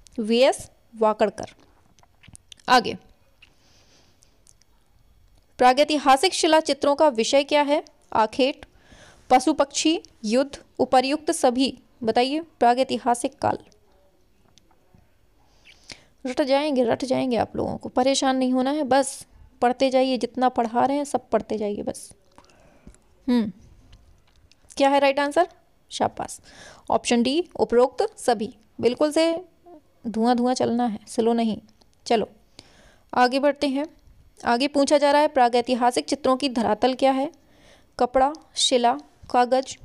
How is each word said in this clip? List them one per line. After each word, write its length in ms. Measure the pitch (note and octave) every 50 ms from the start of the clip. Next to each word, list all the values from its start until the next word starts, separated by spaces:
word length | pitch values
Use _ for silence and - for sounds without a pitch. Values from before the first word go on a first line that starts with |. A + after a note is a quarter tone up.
| - - - B3
वीएस 520 | G#3+ G#3+ A#3 A#3+ C4 D4+ F#4+ - - - _ _ _ _ A#3
वाकड़कर। 500 | A3 A3 G#3+ G#3+ - A3 G3+ - - - - - _ _ _ _ _ _ _ _ _ _ _ _ _ _ - - - _ - - _ - -
आगे, 260 | B3+ B3 - - - - _ _ _ _ _ _ _ _ _ _ _ _ _ _ _ _ _ _ _ _ _ _ _ _ _ _ _ _ _ _ _ _ _ _ _ _ _ _ _ _ _ _ _ _ _ _ _ _ _ _ _
प्रागैतिहासिक 760 | - B3 B3+ B3+ C#4 D4+ D4 D4+ C#4+ - C#4+ C4+ C#4 F#4+ F#4 -
शिला 260 | - - D#4+ D#4 D#4+
चित्रों 360 | D#4+ - C#4 - - C#4+ C#4+
का 120 | D4 D#4
विषय 360 | D4+ A#3 A3 A3 - C#4 C#4 C#4+
क्या 180 | - D4 D4
है? 220 | C#4+ C#4+ D4 E4 - - _ _ _ - -
आखेट, 520 | A3+ A3 A3 - - B3+ C#4 D4 - - _ _ _ _ - - - - - - _ _ -
पशु 240 | B3+ B3+ - D#4+ C#4
पक्षी, 480 | D4+ C#4+ C#4+ - - - D#4 E4 F#4+ - - _ _ A3+
युद्ध, 380 | G#3 A3+ B3+ C#4+ C#4 - - - _ _ -
उपर्युक्त 520 | B3 - C4+ B3+ B3+ C4+ D4 D4+ - E4+
सभी। 460 | D#4+ - - B3+ A#3 C4 C#4 A3+ - - _ _ _ - A#3+
बताइए, 360 | A3+ A3+ B3 B3 C4+ C#4+ D#4+
प्रागैतिहासिक 1000 | E4+ - _ - B3+ A#3+ B3 C4 C4 C4 B3 A3 - B3+ A#3+ - - C4 - -
काल। 180 | G#3+ - - - - _ _ _ _ _ _ _ _ _ _ _ _ _ _ _ _ _ _ _ _ _ _ _ _ _ _ _ _ _ _ _ _ _ _ _ _ _ _ _ _ - - _ _ - - _ _ _ _ _ -
रट 160 | B3+ B3+ -
जाएंगे, 420 | D4+ B3+ C4+ C#4 D4+ D#4 C4+ B3+ B3
रट 220 | A3+ - - C#4
जाएंगे 320 | B3 C4 B3+ C4 C4 A#3
आप 180 | G#3 F#3+ - -
लोगों 220 | A#3 - - -
को, 120 | - - A3+
परेशान 480 | - B3+ B3 C#4 C4+ C4+ C#4+ C4 C4
नहीं 160 | C4 B3+ B3+ B3+
होना 180 | B3+ B3+ C4+
है, 120 | D4 D#4 C#4+
बस 440 | A#3 B3+ C#4 C4+ - - - - _ _ - - - _ -
पढ़ते 280 | B3+ A#3+ B3 - C4+ C4
जाइए, 280 | B3+ C4 C4 C4 C4
जितना 320 | A3 A#3+ - - B3+ B3+ B3+
पढ़ा 360 | B3+ B3+ A#3 A3 A#3 A#3+ B3
रहे 120 | C4 C#4
हैं 60 | D4 C#4+
सब 260 | - - B3 - -
पढ़ते 280 | B3 G#3+ - - G#3+
जाइए 260 | G#3 G#3+ G3+ G#3 G#3+ -
बस। 300 | - - - - - - _ _ _ _ - _ _ _ _ _ _ _ _ - - - _ _ _ _ _ -
हम्म, 240 | C4 B3 A#3+ G#3 G3 - - - - - _ - - - - _ _ _ _ _ _ _ _ _ _ _ _ _ - -
क्या 120 | - C#4 C4+
है 100 | C#4 C#4
राइट 200 | C#4 C4+ C4+ C#4+
आंसर? 280 | C#4+ D4 D4 E4 F4+ F4+ - _ _ _ _ _ _ -
शाबाश, 500 | - - A#3+ - - - - - - - _ - - - - - - - _ -
ऑप्शन 340 | - A3+ - - A#3+ A#3 A#3
डी, 260 | B3+ C#4 E4+ F4 - -
उपरोक्त 640 | - - - A#3 A#3+ B3+ C4+ - - G4 A4+ - -
सभी। 360 | - B3+ A#3 G3+ A3 - - _ _ _ _ -
बिल्कुल 300 | - A#3 B3 - D4+ D4+
से 340 | C#4+ D#4+ E4 E4 E4 E4+ F#4 _ _ _ _ F4 F4 D#4 _ _ _ _ -
धुआं 280 | A#3 G3 A3 A3+ B3 B3
धुआं 180 | A#3+ A#3+ B3+ C4
चलना 320 | - B3 A#3 A#3 A#3+ A#3+
है, 140 | A#3 G3+ - -
स्लो 260 | - - A#3+ A3 A#3 A#3
नहीं। 240 | A#3 A3+ A3 G3 - - _ _ _ _ _ _ _ -
चलो 240 | - A#3+ A3 - - - _ _ _ _ - - _ _ _ _ _ _ _ _ - -
आगे 260 | B3 B3 B3 B3+ C4+
बढ़ते 280 | C#4 C#4+ C#4 - D4
हैं। 180 | C#4+ C4 C#4 D4+ E4+ - _ _ - - - - _ _ - -
आगे 220 | - A#3+ A#3+ C4+
पूछा 300 | - C#4+ C#4 C#4 C4+ D#4
जा 140 | C#4+ D4 C#4+
रहा 100 | C#4+ D4
है, 60 | D4+
प्रागैतिहासिक 800 | D4+ D4+ C4 A#3+ A#3+ A#3+ A#3+ A#3 - B3+ A3+ B3 B3 - D4+ D4
चित्रों 320 | - C#4+ - - C4 C4
की 120 | B3+ C#4+ C4+
धरातल 440 | A3+ A#3 G#3 G#3 G#3+ G#3 - C4 B3+
क्या 180 | A#3+ C4+ C4
है? 200 | C4+ C4+ C#4 E4 - _ _ _ _ _ _ - _ _ _ _ _ -
कपड़ा, 340 | B3 A#3 - C4 C4 C#4+ D#4 D#4 - _ -
शिला, 420 | - - - C4+ A#3+ A#3 A#3 B3+ D4 - - _ _ -
कागज, 480 | - - B3 B3 A#3 B3+ C4 C4 - - -